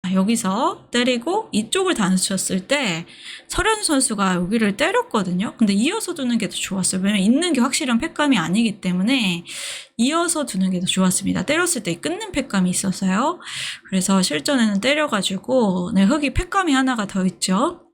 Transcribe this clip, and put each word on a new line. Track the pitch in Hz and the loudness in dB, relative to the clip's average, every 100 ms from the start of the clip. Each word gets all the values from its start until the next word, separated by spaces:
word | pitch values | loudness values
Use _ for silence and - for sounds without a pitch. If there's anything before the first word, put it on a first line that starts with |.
자, | 185 | 0
여기서 | 190 190 233 190 196 311 403 - | 0 2 0 0 0 0 -2 -4
때리고 | 240 247 247 277 392 - | -2 0 0 0 -2 -2
이쪽을 | 208 220 370 381 | -4 -2 0 0
단수쳤을 | 320 185 185 - 190 - 185 185 | 0 2 2 0 -2 -2 -4 -2
때 | 285 247 165 175 - - - - | -2 0 -4 -6 -16 -18 -18 -8
설현 | - 370 440 | -2 0 0
선수가 | 415 277 262 208 190 | 2 2 2 0 0
여기를 | 180 175 226 214 196 | 2 0 2 0 2
때렸거든요. | 311 440 480 226 180 180 208 - | 0 0 0 0 0 -2 -2 0
근데 | 214 | 2
이어서 | 196 262 440 427 | 4 2 0 -4
두는 | 330 254 233 | -4 0 0
게 | 190 | -2
더 | - | -6
좋았어요. | - 190 180 190 | -6 -2 -2 0
왜냐면 | 190 208 | 0 2
있는 | 190 262 359 | 4 2 2
게 | 277 | 2
확실한 | 254 - 285 233 | 0 0 0 0
팩감이 | 320 - 294 233 | -2 0 2 2
아니기 | 160 185 233 - | 2 0 0 -2
때문에 | 185 180 196 269 202 175 170 - - - - - | -4 0 0 2 0 -2 -6 -12 -10 -12 -14 -2
이어서 | 247 320 339 320 | 0 2 0 -2
두는 | 285 190 185 | -2 -2 0
게 | 185 | 0
더 | 185 | -2
좋았습니다. | - 185 185 190 180 | 2 2 2 -2 -2
때렸을 | 185 302 359 269 | 0 0 0 -2
때 | 170 170 | -4 -4
끊는 | 294 359 440 | -4 -6 -4
팩감이 | 294 269 196 180 | -6 -2 0 0
있어서요. | 180 196 180 190 190 277 359 - - - - - | 0 -2 -2 0 0 0 -4 -10 -10 -10 -10 -4
그래서 | 190 185 196 | -2 2 2
실전에는 | 185 - - 277 220 202 | 2 -2 0 2 2 2
때려가지고, | 240 294 302 226 185 185 - 262 214 180 180 | 0 2 0 0 -2 -4 0 2 2 0 0
네, | 190 | 4
흑이 | 196 302 285 | 4 4 0
팩감이 | - 359 392 359 | -2 -2 0 2
하나가 | 262 262 240 202 | 2 2 0 -2
더 | 196 | 0
있죠. | 185 180 - 185 285 - _ | -2 -2 -2 0 0 -2 _